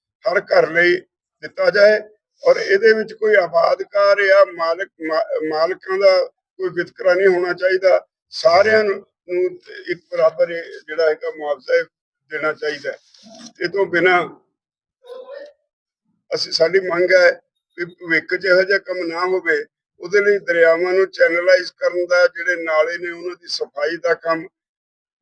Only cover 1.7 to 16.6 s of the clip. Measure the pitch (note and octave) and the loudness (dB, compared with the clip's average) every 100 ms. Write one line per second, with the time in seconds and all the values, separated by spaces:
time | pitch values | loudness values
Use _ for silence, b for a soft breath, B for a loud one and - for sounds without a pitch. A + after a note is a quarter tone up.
1.7 | G3+ G#3 G#3+ - _ _ _ F3 F3+ G#3 | 4 4 4 -2 _ _ _ 0 2 2
2.7 | G3 A3 A3 G#3 - G#3+ G3+ E3+ E3 - | 2 4 2 -2 -4 -2 0 0 0 0
3.7 | F#3 F#3+ G3+ G3+ G3+ G3 G3 F#3+ F3 E3 | 0 -4 0 2 2 4 4 2 0 -4
4.7 | E3+ F#3+ - D#3+ D#3 - - D#3 - F3 | -4 -8 -10 -6 -4 -4 -4 -4 -2 -2
5.7 | F#3 - F#4+ G4 F#3 - _ _ - F3+ | -2 -6 0 2 2 0 _ _ -8 -6
6.7 | E3 E3+ - F3+ F3+ G3 F3+ F3+ F3 F3+ | -6 -8 -2 0 4 4 2 -2 -2 0
7.7 | F#3 F#3+ - - _ _ - D#3+ F3 G#3 | 2 2 2 0 _ _ -2 2 4 4
8.7 | A3 G#3 G3+ - _ - F3+ F3+ F3+ - | 2 0 -4 -8 _ -8 -4 -4 -6 -20
9.7 | - - E3+ - F3 D#3+ E3+ E3+ E3+ E3 | -16 -10 -10 -8 0 0 2 -2 -4 -12
10.7 | - - D#3 D#3 D#3 E3 D#3 D3 C3+ - | -16 -10 -2 0 0 -6 -8 -6 -6 -2
11.7 | E3+ - _ _ _ - D3+ D#3 D3 D3+ | -2 -2 _ _ _ -14 -6 -6 -4 -6
12.7 | C#3+ C#3 - _ _ - - - - D#3+ | -6 -8 -12 _ _ -20 -20 -20 -10 -6
13.7 | G3 F3+ E3+ E3+ F3+ D3+ - _ _ _ | -4 -2 0 2 2 0 -10 _ _ _
14.7 | _ _ _ B4 B4+ - - D5 _ _ | _ _ _ -20 -20 -18 -18 -20 _ _
15.7 | _ _ _ _ _ - D#3 - - | _ _ _ _ _ -12 -10 -6 -2